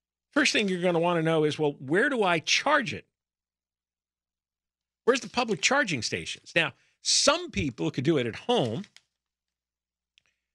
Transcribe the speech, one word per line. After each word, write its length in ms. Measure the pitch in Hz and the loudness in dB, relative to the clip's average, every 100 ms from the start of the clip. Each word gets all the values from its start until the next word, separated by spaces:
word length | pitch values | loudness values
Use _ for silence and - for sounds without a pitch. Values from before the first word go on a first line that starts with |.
| _ _ _ | _ _ _
first 220 | - 277 | 0 2
thing 160 | 277 208 | 2 0
you're 140 | 185 | 0
gonna 160 | 180 170 | 0 2
wanna 240 | 170 170 | 2 2
know 220 | 160 160 | 2 2
is, 140 | 151 147 | 2 0
"Well, 140 | 151 147 | -2 -2
where 320 | 131 170 285 | -2 2 2
do 120 | 262 | 2
I 160 | 196 170 | 2 0
charge 520 | - - - 294 202 | 0 0 2 0 0
it? 140 | 98 - _ _ _ _ _ _ _ _ _ _ _ _ _ _ _ _ _ _ _ | -8 -14 _ _ _ _ _ _ _ _ _ _ _ _ _ _ _ _ _ _ _
Where's 160 | - 254 | 0 0
the 100 | 208 | 0
public 320 | - 247 202 | -4 -2 0
charging 400 | - 269 262 160 | 0 0 0 -2
stations?" 500 | - 95 80 - - | -4 -6 -8 -12 -4
Now, 200 | - 156 - _ _ | -2 -2 -4 _ _
some 480 | - - - 320 349 | -2 2 4 2 -2
people 400 | - 147 113 160 | -6 -6 -4 -6
could 140 | 151 | -2
do 140 | 131 156 | 0 0
it 80 | 120 | -2
at 100 | 104 | -6
home. 480 | - 240 131 117 208 - _ _ _ _ _ _ _ _ _ _ _ _ _ _ _ | -2 0 0 -4 -10 -20 _ _ _ _ _ _ _ _ _ _ _ _ _ _ _